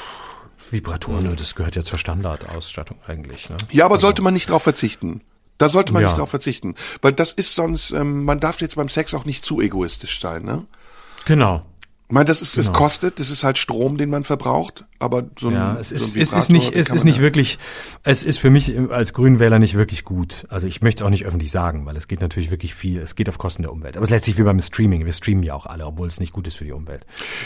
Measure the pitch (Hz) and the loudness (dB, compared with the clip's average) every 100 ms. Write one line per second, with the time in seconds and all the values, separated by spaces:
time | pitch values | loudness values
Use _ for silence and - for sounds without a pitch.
0 | - - - - - _ - 113 - 82 | -18 -18 -18 -20 -20 _ -8 -8 -6 -8
1 | - 85 92 80 80 - 82 90 85 87 | -6 -4 -2 -2 -4 -2 -2 -4 -4 -4
2 | - 85 92 76 - 82 - - 76 - | -4 -4 -4 -6 -10 -12 -10 -12 -12 -14
3 | - 80 73 67 - 80 107 143 180 208 | -12 -12 -12 -16 -12 -10 0 4 6 6
4 | 196 202 190 185 - 165 - 143 - - | 4 4 2 0 0 0 2 0 -2 -4
5 | 85 85 - _ _ - 147 180 165 107 | -8 -10 -16 _ _ 0 4 4 4 4
6 | 101 82 139 135 - 120 98 - - - | 4 2 -2 -4 -4 -6 -8 -8 -12 0
7 | 135 139 165 - 185 - 165 - - 151 | 2 2 0 -2 -2 0 -2 -2 -2 -2
8 | 143 143 143 143 156 170 165 - 139 - | -2 -2 -2 0 -2 -4 -6 -4 -4 -2
9 | 160 147 127 131 - - 101 92 87 - | -2 -4 -6 -6 -4 -2 0 -2 -4 -6
10 | - - 90 82 82 143 - - - - | -10 -8 -8 -8 -6 -8 -10 -20 -20 -20
11 | - - - 151 110 85 - - - _ | -20 -6 2 4 4 2 -6 -18 -20 _
12 | - 127 147 156 139 - 104 90 147 - | 0 2 4 2 0 0 2 4 2 2
13 | 180 - 135 147 135 131 - 113 131 143 | -2 -4 -4 -2 0 0 -2 -2 -2 -2
14 | 147 143 139 139 127 139 - - - - | -2 -2 -2 -2 0 0 -2 -10 -20 -8
15 | 123 123 123 - 123 117 95 113 110 - | -2 -2 -4 -4 -2 0 0 -4 -6 -2
16 | 113 107 156 104 160 170 123 175 160 165 | -2 0 2 4 6 6 6 2 2 4
17 | 160 127 147 151 131 - - - - - | 6 6 4 4 2 -2 -12 -16 -16 -4
18 | - 131 156 147 135 139 135 117 127 123 | 2 2 2 4 6 6 4 0 0 0
19 | 110 - 131 123 117 113 107 101 107 82 | -2 4 6 6 8 6 6 4 0 -2
20 | - 92 87 - - 95 92 - 113 - | -4 -4 -4 -8 -10 -6 -6 0 0 2
21 | 101 98 - 85 76 92 87 76 73 78 | 2 0 0 -4 -2 -2 -2 -4 -8 -10
22 | - 87 87 92 82 90 87 - 95 90 | -8 -4 -4 -4 -4 -4 -8 -8 -6 -4
23 | 78 - 104 - 92 - 80 80 71 82 | -6 -4 -4 -4 -6 -6 -8 -8 -10 -4
24 | 110 113 110 98 104 95 - - 107 87 | 0 2 4 4 4 4 2 2 2 2
25 | 80 82 - 95 82 71 - 85 76 80 | 0 -2 0 0 0 -4 -12 -12 -10 -8
26 | 87 - 87 - 85 - 73 67 76 69 | -6 -6 -8 -8 -10 -10 -10 -10 -12 -14
27 | - - - - | -16 -14 -12 -10